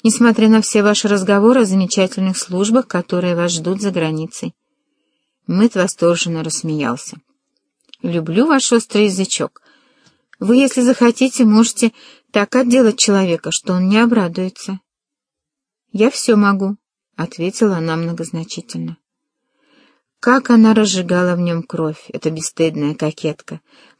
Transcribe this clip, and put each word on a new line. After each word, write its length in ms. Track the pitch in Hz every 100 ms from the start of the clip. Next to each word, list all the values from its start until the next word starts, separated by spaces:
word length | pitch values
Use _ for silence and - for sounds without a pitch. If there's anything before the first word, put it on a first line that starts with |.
несмотря 460 | 226 220 240 226 220
на 120 | 220
все 220 | 214 214
ваши 260 | 208 208 208
разговоры 540 | 202 190 202 220 254
о 20 |
замечательных 720 | 208 190 180 - 185 - 190 185
службах, 500 | - 180 208 233 254
которые 500 | 180 175 180 180 170
вас 160 | 175
ждут 280 | 170 160 196
за 100 | 202
границей". 640 | 180 160 156 160 - - - _ _ _ _ _ _ _ _ -
Мэтт 300 | 175 226 190
восторженно 680 | 185 - 170 170 175 165
рассмеялся. 760 | 160 - 160 151 131 123 - - _ _ _ _ _ _ _ -
"Люблю 440 | 175 170 160 175 302
ваш 260 | 277 -
острый 320 | 233 - 208
язычок. 580 | 208 190 190 - 156 _ _ _ _ _ _ _ _ -
Вы, 180 | 196 247
если 260 | 269 -
захотите, 640 | 247 254 240 226 254 -
можете 480 | 226 214 233 - 226 - - _ _
так 220 | 208 202 254
отделать 420 | 247 254 226 -
человека, 520 | - 196 185 165 -
что 220 | - -
он 140 | 180 185
не 100 | 214
обрадуется". 840 | 233 226 180 170 185 - - 190 _ _ _ _ _ _ _ _ _ _ _
"Я 180 | 196 226
всё 260 | - - 214
могу", — 400 | 202 196 196 208 _ _ _ -
ответила 600 | 165 - 175 - 214 175
она 180 | 165 160
многозначительно. 1000 | 165 165 165 165 165 - - 165 165 165 _ _ _ _ _ _ _ _ _ _ _ _
Как 300 | - 262 254
она 240 | 233 220
разжигала 640 | 220 214 185 175 180 180 175
в 40 |
нём 220 | 175 170
кровь, 480 | 165 165 156 156 -
эта 180 | - 156
бесстыдная 640 | 160 160 - 165 151 147
кокетка, 640 | 156 156 - 160 151 - 156 _ _ _